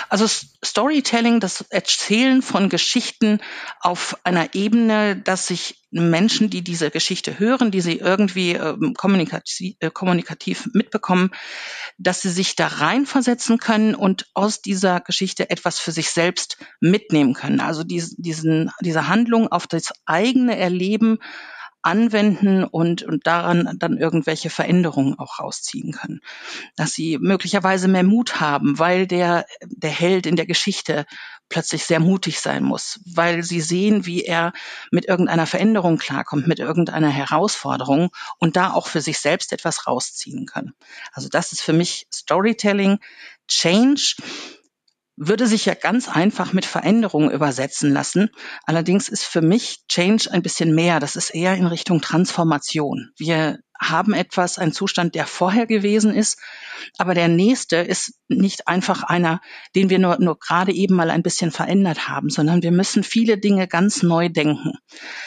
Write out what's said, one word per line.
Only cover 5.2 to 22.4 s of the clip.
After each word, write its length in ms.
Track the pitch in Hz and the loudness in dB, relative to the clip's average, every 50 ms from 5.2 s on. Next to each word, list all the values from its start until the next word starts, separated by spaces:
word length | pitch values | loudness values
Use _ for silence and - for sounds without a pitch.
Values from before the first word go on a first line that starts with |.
| 202 - 185 180 - - | -2 -2 -2 -2 -2 -4
sich 340 | 180 170 - - - _ _ _ | -4 -4 -6 -8 -12 _ _ _
Menschen, 600 | - 170 170 170 165 165 196 226 - - 214 208 | -2 2 2 4 4 4 4 2 4 2 2 0
die 120 | 185 180 175 | 0 -4 -6
diese 280 | 180 170 165 165 147 | -6 -4 -2 -2 -2
Geschichte 480 | - 160 - - 185 - - - 156 - | -2 -2 -2 -2 -4 -4 -6 -6 -4 0
hören, 320 | 202 226 262 262 247 220 | 0 2 2 2 2 2
die 100 | 190 190 | 2 0
sie 160 | 170 170 165 - | 0 0 -2 -2
irgendwie, 540 | - 175 185 190 208 190 180 190 185 175 | 0 2 2 4 2 2 2 0 0 0
ähm, 420 | 170 - - 160 - - 156 143 - | 0 -2 -2 -4 -4 -2 -2 -2 -2
kommunikati-, 800 | - - 190 196 185 160 - - 165 - - - - 185 185 - _ | 0 0 2 2 2 2 0 -4 -8 -8 -10 -10 -8 -8 -10 -8 _
äh, 100 | - 160 | -6 -6
kommunikativ 800 | - - 190 185 175 170 165 - 160 - - - 180 - - - - | -6 -4 -2 0 0 0 -2 -4 -10 -10 -8 -8 -8 -6 -6 -2 0
mitbekommen, 580 | 196 - - - 214 - - 185 180 180 190 - - - - - - - - - - - - - - | 0 0 0 -2 -4 -2 0 2 2 2 0 -2 -6 -14 -16 -16 -14 -14 -14 -12 -14 -14 -14 -12 -4
dass 240 | 180 185 185 - | -2 -2 -2 -2
sie 80 | - 190 | -2 -2
sich 260 | 170 180 190 - - | -2 -2 -2 -2 -2
da 120 | - 165 151 | -2 -2 -2
reinversetzen 880 | 151 151 147 160 196 254 285 - - 277 240 254 240 240 - - 233 240 | -2 0 0 0 2 0 0 0 0 0 2 2 0 0 2 2 2 2
können 380 | - - 226 214 214 220 208 | 2 2 2 4 4 2 2
und 320 | - 208 190 185 - - - - | 2 2 0 0 0 -4 -8 -4
aus 260 | 190 196 214 214 - | -2 0 0 -2 -2
dieser 380 | - 196 202 185 196 185 180 175 | -4 -4 -2 0 2 2 2 0
Geschichte 500 | - - 175 - 190 185 - - - - | -2 -4 -4 -2 -2 -2 -2 -4 -4 -2
etwas 300 | 180 - - 175 - - | -4 -4 -4 -4 -4 -4
für 120 | - - | -6 -6
sich 200 | 160 165 151 - | -4 -4 -4 -2
selbst 460 | - 170 165 175 170 - - - - - - - - _ | 0 0 0 0 0 -2 -6 -8 -10 -14 -18 -20 -4 _
mitnehmen 540 | - 160 190 208 - - 165 151 143 127 - | 2 4 4 2 2 2 2 4 4 4 2
können. 260 | - - 143 143 135 | 0 -2 -2 0 0
Also 240 | - - 165 151 165 | 0 -2 -4 -6 -6
dies-, 320 | 165 175 170 165 165 - - | -6 -6 -6 -6 -6 -10 -10
diesen, 520 | 175 170 160 160 160 160 160 160 165 - - - | -8 -8 -6 -2 0 2 2 2 0 -2 -4 -4
diese 260 | - 175 156 160 143 147 | -4 -2 0 0 0 2
Handlung 400 | 180 220 240 233 233 226 226 - | 2 2 2 2 4 2 2 2
auf 180 | - 175 - | 0 -2 -2
das 280 | - - 165 - - - - _ | -2 -4 -4 -4 -6 -10 -10 _
eigene 520 | - 160 170 208 247 254 254 247 240 220 - | -2 0 2 2 2 4 4 2 2 2 0
Erleben 600 | 185 180 180 180 180 190 214 214 226 226 220 220 - - - - - - - - - - - _ - 165 | 0 0 0 0 0 0 0 2 2 2 2 0 -2 -8 -18 -18 -18 -18 -18 -18 -18 -20 -10 _ -2 0
anwenden 800 | 175 208 233 233 214 208 208 214 190 151 | 2 2 2 2 2 2 2 2 2 2